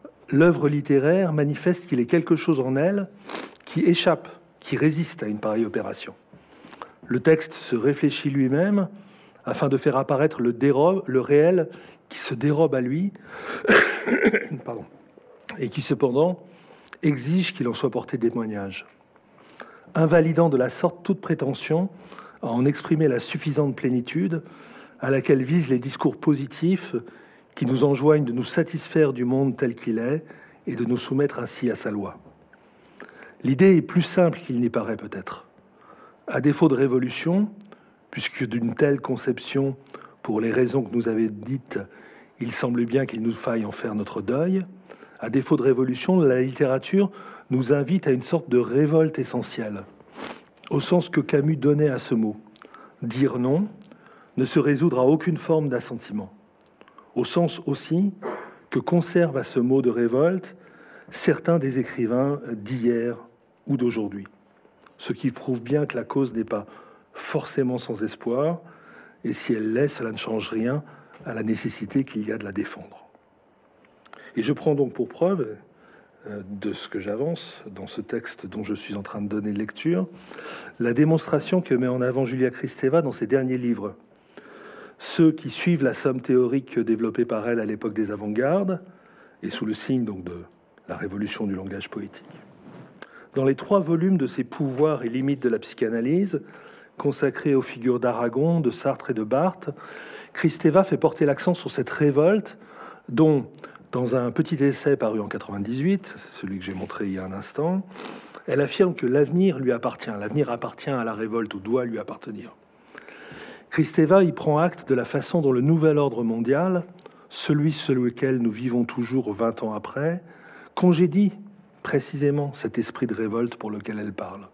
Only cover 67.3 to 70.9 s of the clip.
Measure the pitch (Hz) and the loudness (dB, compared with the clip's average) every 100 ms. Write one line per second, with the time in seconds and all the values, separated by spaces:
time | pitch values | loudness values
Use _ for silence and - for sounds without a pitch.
67.3 | 151 - - 127 123 - 107 110 - 117 | -6 -2 -2 -2 -2 -6 -6 -6 -6 -4
68.3 | 123 156 170 - - - - - _ 120 | 0 0 -2 -10 -20 -20 -20 -20 _ -6
69.3 | - - 113 110 120 143 - 113 107 - | -4 -2 -2 0 0 0 -2 -8 -6 -6
70.3 | 110 82 110 120 147 - | -4 -4 -2 -2 -2 -6